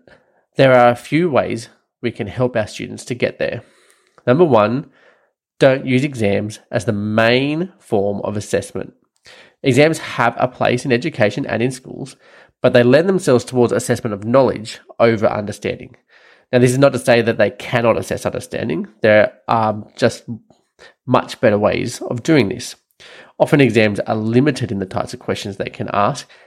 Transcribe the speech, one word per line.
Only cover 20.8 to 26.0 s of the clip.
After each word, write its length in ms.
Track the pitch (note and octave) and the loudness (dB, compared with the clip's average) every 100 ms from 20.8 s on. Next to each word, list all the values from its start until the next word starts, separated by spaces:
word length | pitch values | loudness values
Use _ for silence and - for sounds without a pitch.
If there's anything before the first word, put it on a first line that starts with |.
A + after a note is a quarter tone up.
| - _ - | -20 _ -2
much 340 | B2 - - | -2 -2 -2
better 180 | A#2+ G#2 | 0 2
ways 420 | G#2 E2+ A2+ - | 2 0 -4 -8
of 200 | F#4 A#2+ | -10 -6
doing 260 | E3 D#3 G2 | 0 2 2
this. 280 | - - - _ _ - - - - | -4 -12 -18 _ _ -20 -20 -16 -4
Often 220 | D3 D3+ | 2 4
exams 400 | C3+ A2 G#2+ G2+ | 4 4 2 0
are 160 | - A2 | -4 -4
limited 560 | A2 A#2 D3+ B2+ A#2+ | 0 0 0 -2 -4
in 80 | G2 | -6
the 60 | F#2+ | -6
types 280 | G2+ - | -6 -8
of 60 | - | -10
questions 360 | - G2 G#2 G2 | -8 -8 -8 -10
they 140 | - | -10
can 180 | - A2 | -10 -6
ask, 360 | G2+ | -2